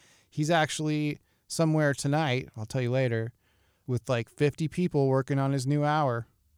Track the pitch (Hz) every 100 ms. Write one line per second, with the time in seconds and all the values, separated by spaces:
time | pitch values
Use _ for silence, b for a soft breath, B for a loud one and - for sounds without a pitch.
0 | b b b - 151 170 156 - 156 151
1 | 147 147 _ _ - - 160 156 147 139
2 | 143 147 151 127 - - 110 135 120 127
3 | 131 113 113 - _ _ _ _ - 120
4 | - 120 113 - 147 - 160 - 180 147
5 | 135 131 131 139 135 139 131 147 147 151
6 | 139 117 117 _ _